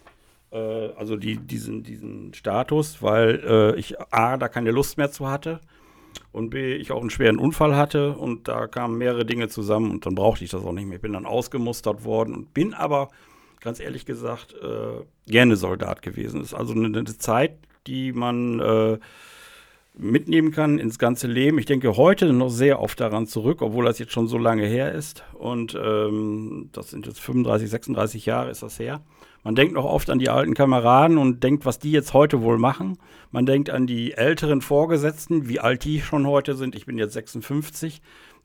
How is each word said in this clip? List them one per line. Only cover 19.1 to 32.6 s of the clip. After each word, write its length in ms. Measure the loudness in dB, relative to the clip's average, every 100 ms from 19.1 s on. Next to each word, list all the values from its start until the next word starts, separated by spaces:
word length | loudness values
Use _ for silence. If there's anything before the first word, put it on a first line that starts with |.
| -20 -20 -20 -20 -20 _ _ _ -8
mitnehmen 560 | 2 2 4 2 4
kann 280 | 2 2 2
ins 180 | 0 0
ganze 300 | 0 0 -2
Leben. 320 | 2 2 2
Ich 80 | 2
denke 280 | 0 2 6
heute 360 | 6 6 4
noch 160 | 4 2
sehr 320 | 2 4 4
oft 180 | -2 -2
daran 280 | -2 -2 -4
zurück, 340 | -2 -2 0
obwohl 240 | -2 0 0
das 140 | 0
jetzt 120 | -6
schon 160 | -2 -2
so 120 | 2
lange 260 | 2 2 0
her 260 | 0 -2
ist. 320 | -6 -10 -14 -20
Und, 460 | -12 -8 -6 -6 -4
ähm, 920 | 0 0 0 -2 -2 -4 -8 -10 -12
das 160 | -14 -12
sind 160 | -12 -12
jetzt 140 | -12
fünfunddreißig, 500 | -2 0 2 0 0
sechsunddreißig 560 | -6 -6 -4 -4 -4 -4
Jahre 240 | -4 -4
ist 140 | -10
das 160 | -14 -10
her. 220 | -8 -10 -14 _ -20 _
Man 100 | 0
denkt 220 | 4 4 4
noch 100 | 0
oft 240 | 0 2
an 80 | 0
die 120 | 2
alten 260 | 2 2 2
Kameraden 640 | 4 4 6 6 8 6
und 240 | 4 2
denkt, 220 | 2 2 0
was 120 | -2
die 140 | 2
jetzt 220 | 0 4
heute 280 | 6 6 4
wohl 160 | 2
machen. 400 | 4